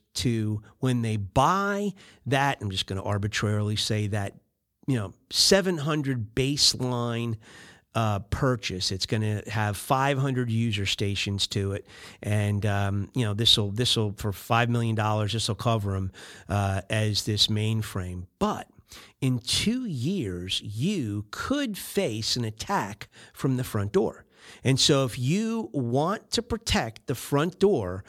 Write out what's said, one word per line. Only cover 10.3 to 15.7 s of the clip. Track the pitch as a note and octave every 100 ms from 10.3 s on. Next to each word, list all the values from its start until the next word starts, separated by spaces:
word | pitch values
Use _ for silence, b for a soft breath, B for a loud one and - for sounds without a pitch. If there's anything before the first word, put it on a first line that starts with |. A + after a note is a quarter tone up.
| B2+ A#2+
user | A2+ A#2 G#2
stations | F#2+ - G2+ G2+ - G2 -
to | G#2 G2
it. | G2 - B B B
And, | G#2 G#2 G#2 G#2 G#2+
um, | G2+ G2+ G2+ G2
you | B2+
know, | A2
this'll, | G#2 A2+ - G2+
this'll, | G2+ B2 - G#2+ F#2+
for | A2
five | F#2+ - A#2 A#2+
million | A#2+ A2+ A2
dollars, | G#2+ G#2+ G#2
this'll | A2+ -
cover | G#2 B2